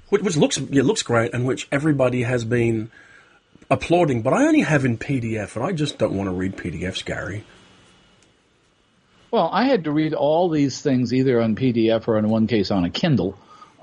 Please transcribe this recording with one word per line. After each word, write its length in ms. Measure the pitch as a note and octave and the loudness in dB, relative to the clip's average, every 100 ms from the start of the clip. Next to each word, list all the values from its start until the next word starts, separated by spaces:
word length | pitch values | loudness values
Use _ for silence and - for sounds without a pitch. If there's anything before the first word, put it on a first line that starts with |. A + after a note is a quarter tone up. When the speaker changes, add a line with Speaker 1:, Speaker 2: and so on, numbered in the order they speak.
| - | -4
Speaker 1:
which, 120 | - | -2
which 140 | G3 D3+ | 0 2
looks, 220 | B3+ - | 2 0
yeah, 240 | C3+ C#3 | -2 0
looks 200 | C3 - | 2 0
great, 300 | - A#2 A2+ | 0 0 0
and 140 | B2 B2+ | -2 -2
which 200 | A2+ - | -4 -4
everybody 500 | C#3+ D#3 C#3 B2+ B2 | -2 0 2 2 0
has 200 | A#2+ B2+ | -2 -2
been 460 | A2+ A#2+ A#2 A2+ A2 - - - _ _ _ _ - | 0 0 2 0 -4 -12 -20 -20 _ _ _ _ -2
applauding, 500 | C3+ - E3+ D#3+ A#2+ | -2 2 2 2 0
but 140 | A#2 | 0
I 100 | F#3 | 2
only 160 | D4+ D#4 | 4 4
have 240 | D3+ D3+ | 2 2
in 140 | B2+ A2+ | 2 -2
P 200 | - C3+ | -4 -4
D 200 | A2+ A2 | -4 -6
F, 180 | G2 G#2+ | -6 -6
and 80 | |
I 80 | C#3+ | -6
just 240 | E3+ D3 - | -4 -4 -2
don't 180 | G#2+ | -2
want 140 | G2 G2 | -2 -4
to 60 | |
read 240 | F#2 F#2 - | -2 -4 -4
P 120 | F2 | -8
D 140 | D#2+ | -6
Fs, 180 | F2 - | -6 -8
Gary. 420 | - - - G2+ - - - _ _ _ _ _ _ _ _ _ _ _ _ _ _ _ _ | -8 -8 -8 -10 -14 -20 -20 _ _ _ _ _ _ _ _ _ _ _ _ _ _ _ _
Speaker 2:
Well, 180 | A3+ E3 | -2 0
I 140 | E3+ | 2
had 200 | C4 B3 | 2 2
to 80 | D#3 | 0
read 200 | D3+ D#3 | 0 0
all 360 | D3 C#3+ D#3 F3+ | 0 2 2 2
these 340 | D#3 C#3 - | 2 0 -2
things 320 | D3 B2+ A#2 | 0 0 2
either 260 | B2+ C3 A#2 | 2 2 2
on 140 | A2+ | 2
P 180 | G2 B2 | 0 0
D 180 | A#2 A2 | 2 2
F 160 | A2+ A2+ | 2 0
or 120 | A2 | 0
in 100 | G#2+ | 2
one 180 | A2+ A2 | 2 2
case 240 | A2+ F#2+ | 0 0
on 140 | G2+ | 0
a 60 | F2 | 0
Kindle, 480 | - F3 A#2+ F2 - - - - _ | 0 0 0 -2 -6 -16 -20 -20 _